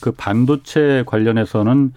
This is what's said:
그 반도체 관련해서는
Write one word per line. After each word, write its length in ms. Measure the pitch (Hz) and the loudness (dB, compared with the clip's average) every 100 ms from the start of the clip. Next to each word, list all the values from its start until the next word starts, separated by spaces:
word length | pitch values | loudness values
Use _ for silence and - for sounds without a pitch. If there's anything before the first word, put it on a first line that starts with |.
그 120 | - | -6
반도체 920 | - - 107 127 147 - 156 147 135 120 | -6 -2 0 2 0 -2 0 2 0 0
관련해서는 840 | 110 110 113 110 110 107 135 135 | 0 0 0 -2 -2 2 2 0